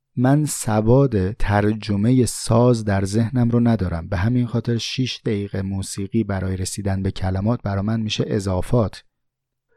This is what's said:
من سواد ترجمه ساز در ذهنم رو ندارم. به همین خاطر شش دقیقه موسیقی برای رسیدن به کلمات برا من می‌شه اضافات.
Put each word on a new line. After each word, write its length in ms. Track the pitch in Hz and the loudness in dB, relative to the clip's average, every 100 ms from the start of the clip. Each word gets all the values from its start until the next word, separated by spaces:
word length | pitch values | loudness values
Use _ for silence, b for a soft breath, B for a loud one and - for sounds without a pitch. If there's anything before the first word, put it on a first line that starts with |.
| _ - | _ 0
من 300 | 127 147 151 | 2 4 2
سواد 840 | - - 107 107 127 139 110 92 | -4 -2 0 4 4 4 2 0
ترجمه 920 | - - 104 104 110 104 101 110 127 113 | 0 2 4 2 0 -2 0 2 4 2
ساز 600 | - - 113 123 117 104 | -2 2 4 4 2 0
در 200 | 98 98 | 0 0
ذهنم 440 | 107 113 127 120 | 0 0 0 2
رو 100 | 120 | 2
ندارم. 480 | 120 113 90 85 87 | 2 2 0 -4 -4
به 100 | 95 | -2
همین 300 | 107 123 117 | 0 0 0
خاطر 300 | 120 117 117 | -2 -2 -4
شش 440 | - - 127 - 120 | -4 -4 -4 -4 -4
دقیقه 360 | 104 101 101 | -4 -4 -6
موسیقی 640 | 95 98 92 - 98 113 | -4 -4 -6 -8 -2 -2
برای 340 | 104 95 95 92 | 0 -2 -4 -4
رسیدن 460 | 92 - 101 95 | -6 -6 -4 -2
به 80 | 95 | -2
کلمات 500 | - 92 95 104 120 | -2 -4 -2 -2 -2
برا 200 | 101 98 | -2 -2
من 200 | 101 113 | -2 -2
می‌شه 220 | 107 - 127 | -2 -4 -2
اضافات. 760 | 113 98 92 - 123 101 - - _ _ _ _ _ _ | -2 0 -2 2 2 0 -4 -18 _ _ _ _ _ _